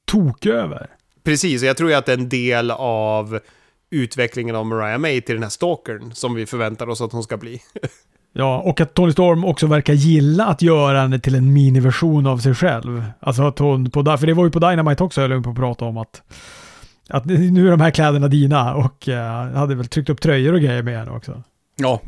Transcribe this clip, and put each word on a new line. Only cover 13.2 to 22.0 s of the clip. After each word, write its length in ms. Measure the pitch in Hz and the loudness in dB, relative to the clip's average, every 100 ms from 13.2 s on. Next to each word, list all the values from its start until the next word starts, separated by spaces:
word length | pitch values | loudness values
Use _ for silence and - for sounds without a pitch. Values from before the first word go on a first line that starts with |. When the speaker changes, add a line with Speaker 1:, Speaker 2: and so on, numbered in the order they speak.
Speaker 1:
Alltså 220 | - 120 | -4 0
att 160 | 143 - | 0 0
hon 320 | 147 135 123 | 0 0 0
på 120 | 147 | 0
Di-, 160 | 147 147 | 0 2
för 80 | 156 | 2
det 80 | |
var 100 | 165 | 4
ju 60 | 175 | 2
på 80 | 165 | 2
Dynamite 460 | 170 170 156 143 | 2 2 0 0
också, 160 | 185 - | 0 0
höll 120 | 135 | -2
hon 100 | 131 | -2
på 80 | 123 | -4
att 60 | 120 | -4
prata 280 | 127 120 | -6 -4
om 120 | 117 113 | -8 -8
att, 260 | 113 - _ - - - - - - _ _ | -12 -16 _ -20 -20 -20 -20 -20 -20 _ _
att 160 | 139 | -6
nu 420 | 127 180 180 180 185 | 0 2 4 4 6
är 40 | |
de 100 | 170 | 6
här 100 | 165 | 4
kläderna 380 | 151 151 143 143 | 4 2 2 2
dina 460 | 143 139 147 120 | 4 4 2 0
och, 340 | 139 131 - - | 0 -2 -4 -6
eh, 440 | 123 117 117 123 | -6 -6 -8 -6
hade 220 | 131 143 | -4 -2
väl 120 | 131 120 | -4 -4
tryckt 240 | - 139 | -4 -4
upp 100 | 139 | -2
tröjor 320 | 160 139 135 | 0 2 2
och 80 | 175 | 2
grejer 220 | 143 123 | 2 0
med 160 | 117 117 | -4 -8
henne 120 | 113 | -10
också. 320 | 120 - - - _ _ - | -12 -12 -16 -18 _ _ -4
Speaker 3:
Ja, 240 | 131 117 | -2 -2